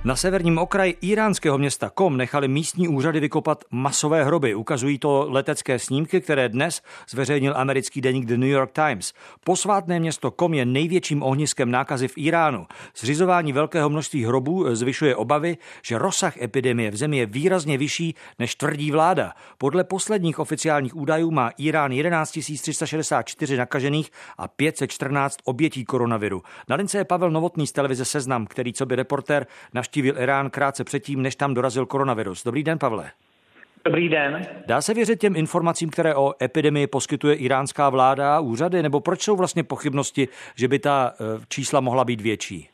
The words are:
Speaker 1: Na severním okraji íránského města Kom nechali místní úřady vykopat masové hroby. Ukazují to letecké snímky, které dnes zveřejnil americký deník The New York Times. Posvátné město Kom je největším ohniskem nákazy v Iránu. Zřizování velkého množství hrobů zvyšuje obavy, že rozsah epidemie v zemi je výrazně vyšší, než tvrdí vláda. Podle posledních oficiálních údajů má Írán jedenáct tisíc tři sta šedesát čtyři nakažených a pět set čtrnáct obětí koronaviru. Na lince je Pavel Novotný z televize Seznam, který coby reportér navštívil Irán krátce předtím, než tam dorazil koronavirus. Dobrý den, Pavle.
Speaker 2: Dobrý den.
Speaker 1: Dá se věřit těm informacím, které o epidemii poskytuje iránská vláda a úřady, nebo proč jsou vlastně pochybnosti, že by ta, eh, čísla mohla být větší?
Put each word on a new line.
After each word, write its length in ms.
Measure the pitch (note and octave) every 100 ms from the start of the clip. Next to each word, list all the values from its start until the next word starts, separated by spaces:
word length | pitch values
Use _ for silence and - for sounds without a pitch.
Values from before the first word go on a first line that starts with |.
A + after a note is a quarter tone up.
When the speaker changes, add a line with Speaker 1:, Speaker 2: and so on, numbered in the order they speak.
Speaker 1:
Na 120 | A2+ C3
severním 420 | F#3 F#3+ E3+ E3
okraji 380 | F3 G3+ F#3+ E3+
íránského 540 | F3 G#3+ A3 F#3+ D#3+ C#3
města 320 | C#3+ - G#2
Kom 280 | - F#3+ C3
nechali 300 | B2 D3 C#3
místní 400 | C3+ A#2 F3 F3
úřady 320 | C#3 D3 D#3
vykopat 440 | D3 D#3 D3 D3 -
masové 520 | A#2+ C#3 - D3+ D#3+
hroby. 320 | C#3 E3 C3+ G#2
Ukazují 440 | A2+ D3 C3 C#3+
to 260 | D3+ C#3 D3+
letecké 500 | C3+ C#3 D3 - B2+
snímky, 420 | - C3+ D#3+ F#3
které 280 | F3 D3 B2
dnes 320 | A2+ D#3+ - - - -
zveřejnil 440 | B2+ C3+ D3 C3+ B2+
americký 460 | C3 C3+ B2+ -
deník 240 | C3 C3 A#2+
The 120 | A#2+
New 120 | C3
York 220 | C#3 C3+
Times. 420 | - D#3 A2 - - - -
Posvátné 560 | - F3+ F#3 G3+ E3+ F3
město 320 | E3 C#3+ C3+
Kom 220 | - F3
je 120 | D#3 B2
největším 580 | C3 E3 F3 - D3
ohniskem 480 | C3 C3+ D3 - B2+
nákazy 360 | B2 C#3 C3+ B2+
v 60 | -
Iránu. 500 | D3+ E3+ D#3 A#2+ E2 - - -
Zřizování 560 | A2 D3 F#3 F3+ D#3
velkého 360 | C3+ D3+ E3+ D3
množství 360 | D3+ D3 D3+ A2+
hrobů 500 | C3 C3 F#3 D#3 A2+
zvyšuje 400 | B2 C3+ D3+ B2
obavy, 420 | A2 D3 E3 E3 - -
že 140 | - A#2
rozsah 440 | F#3 F3+ F3+ -
epidemie 500 | B2 C3+ C3 A#2 A2
v 40 | G#2
zemi 220 | D3+ C#3+
je 80 | A#2
výrazně 520 | A2+ E3+ F#3 D3 C#3
vyšší, 380 | C#3+ - E3+ - - -
než 160 | A#2+ -
tvrdí 360 | D3 D3 D3+
vláda. 420 | D3 E3 F3 G2 - - -
Podle 260 | C3+ E3
posledních 560 | F3+ F#3+ - G#3+ E3 D3
oficiálních 560 | D3+ D#3 D#3+ D3 C3 E3
údajů 360 | C#3+ D#3+ E3
má 200 | D#3 A#2 -
Írán 320 | D3 D#3 C#3
jedenáct 400 | B2+ D#3+ E3+ D#3
tisíc 300 | D#3+ C#3+ D3+
tři 120 | -
sta 120 | D3 D#3
šedesát 380 | D#3 D3+ C#3
čtyři 340 | A#2 - C#3+ C3+
nakažených 540 | B2 C#3+ C3+ D3+ D3+ - - -
a 100 | F#2
pět 300 | _ D3 D#3
set 140 | C3+
čtrnáct 460 | - C3+ C#3+ C#3 -
obětí 420 | - B2 D#3 C3+ A#2
koronaviru. 560 | C3 A#2+ A2+ G#2 F#2+ - - -
Na 60 | C3
lince 220 | G3 G#3
je 80 | F#3+
Pavel 260 | F3 F3+
Novotný 360 | D#3+ E3+ - D3
z 40 |
televize 340 | - C#3 C3 B2+
Seznam, 400 | D3+ B2+ B2+ G#2+
který 280 | - B2+
coby 220 | - C3 B2
reportér 520 | C3 C#3+ - D3 B2+ - -
navštívil 480 | B2 B2 D3+ C3 C#3
Irán 280 | B2+ C#3 C#3
krátce 340 | - C#3 C3+
předtím, 380 | B2 C#3 C#3 C#3
než 140 | C3 B2+
tam 180 | C#3+
dorazil 320 | B2 C3 A#2+ B2+
koronavirus. 580 | C#3 C3+ A2+ G#2+ F2+
Dobrý 200 | B2 B2
den, 160 | D3+ D#3+
Pavle. 320 | C3+ A2 D2+ - _ _ _ _ - _ E3
Speaker 2:
Dobrý 240 | D3+ E3+
den. 320 | D#3 C#3+ D#3 F#3 - -
Speaker 1:
Dá 160 | A#2+
se 120 | D3+
věřit 260 | A3 G#3+ A3+
těm 160 | G#3 E3
informacím, 540 | D#3+ F3 E3+ D#3+ E3
které 260 | C#3 D#3+ C#3+
o 180 | C#3 -
epidemii 460 | B2+ D#3+ D3 D3 C#3
poskytuje 480 | C#3 - D3 D3 D3
iránská 540 | B2+ C3+ C3+ - C#3+
vláda 460 | C3 B2+ C3+ C#3+ D3+
a 40 |
úřady, 440 | C#3+ A2+ E3+ F3+
nebo 160 | D3+ C#3+
proč 200 | D3 E3+
jsou 140 | - G3+
vlastně 280 | F#3 E3+
pochybnosti, 640 | D3 C3+ D3+ C#3 C3+ - C3 - - -
že 120 | B2
by 120 | C3+
ta, 340 | C#3+ C3+ B2
eh, 320 | - A2 A2 A2+
čísla 300 | - C3 D3
mohla 260 | C3 B2+ A#2+
být 160 | A#2
větší? 480 | G#2+ G#2 - F#2 -